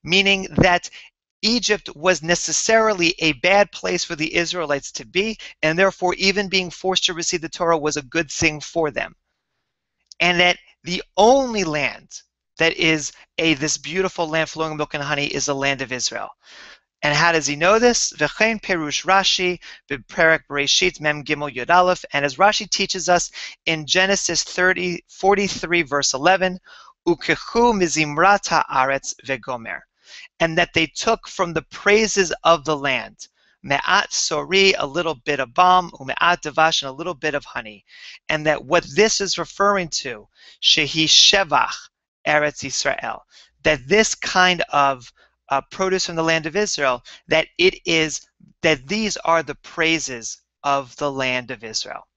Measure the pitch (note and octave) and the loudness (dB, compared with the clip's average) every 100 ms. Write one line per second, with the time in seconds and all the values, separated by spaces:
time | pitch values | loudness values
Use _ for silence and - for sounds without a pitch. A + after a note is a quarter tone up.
0 | C#3+ F#3 G3 G3 F#3+ D#3 F3+ F3 - - | 2 2 4 0 -2 2 4 2 -2 -20
1 | - _ _ _ G#3+ A#3+ G3+ G#3 - - | -20 _ _ _ -2 -2 0 -2 -4 -2
2 | F3 E3+ D#3+ F3 - - - A3 A3 G3 | 0 0 0 -2 0 -2 2 2 2 2
3 | E3+ - D#3 C3+ F3+ G3+ G3+ - F#3 F3 | 0 0 -2 0 2 4 2 -2 -4 -4
4 | - D#3+ D#3+ F3 E3 F3 D3+ C#3+ - - | -4 -6 -2 -2 -2 -6 -4 -4 -6 -14
5 | A#2 F#3 A3 G#3+ - - D#3 E3 G3 - | -6 -4 -2 -6 -14 -4 -2 2 2 2
6 | F#3 - F#3+ G3 G3 F#3 F3+ - F#3 F#3 | -4 2 0 0 -2 -2 -4 -6 -2 -2
7 | - E3+ E3 F3 D#3+ - E3+ E3 D3+ D3 | -2 -4 -4 -4 -6 -4 0 2 0 -4
8 | C3 E3 E3 - E3 D3+ - E3+ D3+ - | -4 -4 -4 0 -2 -2 -6 -4 -2 -4
9 | F#2 _ _ _ _ _ _ _ _ _ | -8 _ _ _ _ _ _ _ _ _
10 | _ - F3 F3 F3+ F3 _ _ - F#3 | _ -2 0 4 2 2 _ _ -8 -8
11 | - - G#3+ C#4 C4 G#3+ E3+ D3+ B2+ - | -4 4 6 6 2 -2 -2 -2 -4 -6
12 | _ - _ _ _ - E3 - E3 D#3 | _ -20 _ _ _ 0 0 2 2 2
13 | C#3 - _ - E3 C#3 D3 - C#3 F3+ | -2 -14 _ -2 0 0 -2 -4 -4 -4
14 | F#3 - D#3+ D#3+ D#3 D#3+ D#3+ D3+ D3+ D3+ | -4 -2 -2 -2 -4 -4 -6 -4 -6 -6
15 | C#3+ D3 C#3+ C#3+ D3 C#3 C#3 C3+ B2+ B2+ | -4 -2 -2 -4 -4 -2 -2 -2 -6 -6
16 | - A2+ G#2 _ _ - - - _ _ | -6 -6 -12 _ _ -20 -20 -20 _ _
17 | D3 D3 E3+ E3 D3+ D3 E3+ A3 A#3+ A3+ | 0 2 4 2 0 0 4 6 4 2
18 | - - - - A3 A3 - F3 D3+ - | -2 -2 -4 0 0 0 -2 -2 -2 -4
19 | E3 F#3+ F#3+ - F3+ F3 - - _ C#3 | 2 2 2 0 -2 -4 -12 -20 _ -12
20 | - - D#3+ D#3+ _ C#3+ C#3 - F3+ - | -8 2 4 4 _ -4 0 0 0 -2
21 | D3+ D3 D3 D3 D3 B2 A#2+ F3 F3+ F3+ | -4 -4 -4 -6 -4 -8 2 4 4 0
22 | - C#3+ C#3+ C3 G3+ G#3+ G#3 - G3 F#3+ | -2 -2 -2 2 2 2 -4 -4 -2 -2
23 | D#3+ F3 - - - - - D#3+ C#3+ F#3 | 2 2 0 -10 -16 -8 -4 -4 0 2
24 | F#3+ G3 - E3 - - F#3 F#3 F3+ E3+ | 2 0 0 -4 -4 0 0 0 -4 -6
25 | _ - F#3+ G3+ G3 - E3 F3 C#3+ C#3+ | _ -2 0 2 0 -4 -2 -2 0 -2
26 | C#3 C3 D#3 F#3+ F#3 F#3 _ - - _ | -2 0 2 2 0 -4 _ -20 -20 _
27 | - E3 - D3+ - A#3 A#3+ G#3 F3 D#3 | -2 -2 -2 -4 -2 2 2 2 0 0
28 | D3+ D3 F#3 G3+ - E3 - C#3+ C3 C3+ | -2 2 4 4 2 -2 0 0 0 -2
29 | - - B2 C3 G#2+ B2 A2 E2 _ _ | -6 -14 -8 -8 -6 -10 -10 -14 _ _
30 | _ - - _ E3 D#3+ C#3 - D#3+ - | _ -20 -20 _ 0 0 0 0 -2 -2
31 | - A3+ - - F3 D#3+ - - G3+ G#3 | -2 -2 -6 -6 -4 -4 -8 -4 2 4
32 | A3 G#3 E3+ - E3 E3 C#3 D3+ C#3 B2+ | 4 0 0 0 2 2 0 -2 -2 -4
33 | - _ - _ _ _ - C#3 - F#3+ | -6 _ -20 _ _ _ -4 -2 2 0
34 | - - - D3+ C#3+ F#3+ G3 - C#3+ D3+ | 0 -4 -4 -4 0 2 4 2 -4 -4
35 | E3 C#3+ - C#3 B2+ A#2+ F3+ F#3 F3 - | -4 -6 -6 -4 -4 2 4 4 0 -12
36 | C3 - F3 F3 D3+ C#3 D#3+ D#3+ C#3 C3+ | -10 -2 0 0 -2 2 2 2 -6 -10
37 | E3+ D3 D#3 C#3+ - B2+ A2 G#2 _ - | -10 -6 -6 -6 -8 -12 -12 -20 _ -20
38 | - - - D#3 D3+ D3+ B2+ F3 F3+ C#3 | -20 -20 -6 -2 0 -2 0 0 2 2
39 | A3 - G3 - D#3+ - G3+ G3 E3+ - | 2 2 -4 -4 -8 0 2 2 -2 -6
40 | C3+ G#2+ G#2 _ - _ - - D3 D#3+ | -8 -12 -16 _ -20 _ 2 4 2 0
41 | D#3 - - G3+ F3+ C#3 A#2 - - _ | 4 6 6 4 2 2 0 -4 -14 _
42 | _ _ - D3+ D3 - C3+ - C#3+ - | _ _ 0 2 0 -4 -8 -4 -4 -4
43 | A#2 - _ - _ _ B2 C3+ B2+ G#3 | -8 -10 _ -20 _ _ 0 0 2 2
44 | G#3+ - - F#3 F3+ F3 - D3 C#3 C3 | 4 -2 -2 2 2 2 0 2 2 0
45 | A#2 _ _ _ _ C#3 - - F#3+ F#3 | -12 _ _ _ _ -4 -4 -4 -2 -2
46 | - E3 E3 D#3+ D#3 E3+ G#3 - C#3 B2 | -2 -2 0 0 0 -4 -2 -2 -2 -2
47 | - - - D#3+ - - F#3 - - E3 | -8 -20 -2 0 0 2 2 2 0 0
48 | D#3 - _ _ - _ E3 D3 C3 G#3+ | 0 -4 _ _ -20 _ 0 0 -2 -4
49 | G#3+ - - E3 C#3+ C#3 - - D#3+ D#3+ | -2 -4 0 0 -2 -12 -12 -2 0 0
50 | C3+ B2 A2 - _ _ C#3+ C#3 B2+ - | -2 -10 -12 -16 _ _ -2 -2 -2 -6
51 | D3 C3+ C3 B2+ A#2+ A#2+ A2+ A2 - - | -6 -2 -2 -4 -6 -12 -10 -10 -8 -14
52 | _ | _